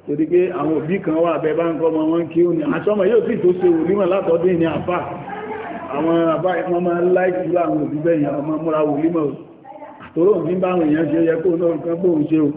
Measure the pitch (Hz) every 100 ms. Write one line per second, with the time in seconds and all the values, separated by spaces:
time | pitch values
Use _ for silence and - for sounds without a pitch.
0 | - 147 156 175 185 139 151 156 156 196
1 | 165 160 170 151 156 156 165 156 165 160
2 | 156 170 165 165 175 160 - 165 202 208
3 | 190 233 202 220 180 180 185 160 165 202
4 | 180 190 190 170 175 175 165 147 - 175
5 | 131 - - - - - - - - 277
6 | 320 165 165 - 180 170 180 175 180 170
7 | 180 185 185 180 165 175 160 151 135 147
8 | 165 160 143 147 147 156 160 156 151 143
9 | 160 170 147 123 - - - - - -
10 | - 156 185 196 151 185 180 180 151 156
11 | 151 160 165 160 185 170 196 156 170 170
12 | 185 160 143 156 147